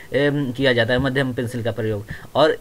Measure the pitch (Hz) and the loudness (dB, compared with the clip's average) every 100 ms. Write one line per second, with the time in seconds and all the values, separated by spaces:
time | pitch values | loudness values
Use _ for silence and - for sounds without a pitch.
0 | - 127 143 143 135 123 135 120 113 127 | -4 0 2 2 -2 0 2 4 2 2
1 | 139 131 135 123 117 123 113 107 110 104 | 0 0 -2 -2 -4 -4 -4 -2 -2 -4
2 | 101 - - 123 151 - | -6 -12 -4 2 2 2